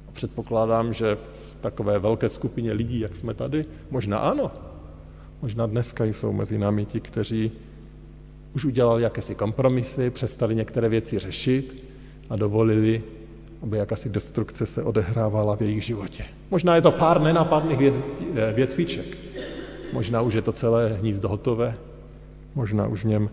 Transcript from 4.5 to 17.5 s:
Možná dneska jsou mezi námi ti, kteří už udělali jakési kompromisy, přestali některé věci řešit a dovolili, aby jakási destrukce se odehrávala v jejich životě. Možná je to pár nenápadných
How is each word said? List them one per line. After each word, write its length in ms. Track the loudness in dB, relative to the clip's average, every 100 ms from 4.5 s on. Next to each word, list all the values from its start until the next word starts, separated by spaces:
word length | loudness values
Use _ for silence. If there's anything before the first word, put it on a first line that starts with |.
| -6 -14 -16 -16 -16 -18 -18 -18 -10
Možná 240 | -6 -2 0
dneska 400 | 0 -2 -2 -2
jsou 280 | 0 -2
mezi 240 | -2 -2 0
námi 280 | 2 2 0
ti, 140 | -6
kteří 520 | -4 -4 -2 0 -2 -4 -16 -18 -18 -18 -18 -18 -18 -18 -8 -4
už 100 | 0
udělali 380 | 4 4 4
jakési 320 | 2 -2 -6 -2
kompromisy, 760 | -2 2 4 4 0 -2 -2
přestali 460 | -2 -4 0 0 0
některé 340 | 0 2 2
věci 300 | 2 0 -4
řešit 640 | -4 -2 2 2 0 -12 -16 -18 -18 -16 -6
a 60 | -2
dovolili, 680 | 2 4 6 6 4 2 -2 -14 -18 -18 -18 -10
aby 140 | -4 -2
jakási 320 | -2 -4 -2
destrukce 560 | -4 -2 -4 -4 -4 -4
se 180 | -2
odehrávala 720 | 0 0 2 2 2 2 2 2
v 60 |
jejich 220 | 0 0
životě. 400 | -2 -4 -6 -10 -12 -12 -2
Možná 240 | 2 6 8
je 60 |
to 100 | 8
pár 300 | 8 6 6
nenápadných 560 | 6 6 6